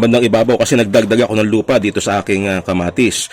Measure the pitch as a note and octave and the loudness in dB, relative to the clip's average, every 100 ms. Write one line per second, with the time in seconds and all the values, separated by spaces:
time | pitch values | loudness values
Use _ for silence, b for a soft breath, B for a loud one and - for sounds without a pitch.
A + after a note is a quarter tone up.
0 | A#2 A#2+ A#2+ A2 A2+ A#2 A#2 C#3+ G2 A2+ | 2 2 2 2 2 0 2 0 2 0
1 | G#2+ A2+ A#2 A2 G#2+ A2 - B2 G2+ F#2+ | 2 0 0 0 0 0 0 0 0 -4
2 | G#2+ G2+ F#2 G2 G2 F#2+ F#2 F#2 F2 G#2+ | -4 -4 -2 -2 -2 -4 -4 -4 -2 0
3 | A2+ - - | 0 -2 -8